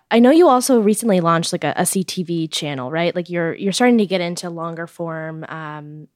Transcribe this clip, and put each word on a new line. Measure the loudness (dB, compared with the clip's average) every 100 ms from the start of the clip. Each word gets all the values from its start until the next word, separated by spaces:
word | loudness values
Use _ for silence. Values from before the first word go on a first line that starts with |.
| 0
I | 4
know | 6
you | 8 6
also | 6 4 2
recently | 4 2 2 2
launched, | 2 2 0
like, | -4
a, | -4 -2
a | -2
C | -2
T | -4 -6
V | -4 -4 -4
channel, | -6 -6 -6 -6
right? | -2 -2 -2
Like, | -4
you're, | -4 -4
you're | -2 -4
starting | 2 4 4
to | 2
get | -2
into | -4 -6 -8
longer | -8 -8 -8 -10
form, | -10 -8 -8 -10 -10
um, | -12 -12 -12 -12 -14 -18 -20